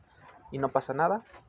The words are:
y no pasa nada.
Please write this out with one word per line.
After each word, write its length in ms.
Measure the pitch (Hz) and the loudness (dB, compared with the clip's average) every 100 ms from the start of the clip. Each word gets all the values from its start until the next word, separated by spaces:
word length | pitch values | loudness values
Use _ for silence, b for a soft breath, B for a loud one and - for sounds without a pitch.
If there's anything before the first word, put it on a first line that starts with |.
| _ B B B - | _ B B B -12
y 80 | 135 | -4
no 100 | 226 | 0
pasa 240 | 131 - | 0 -2
nada. 300 | 135 170 214 - - | 0 2 0 -4 -20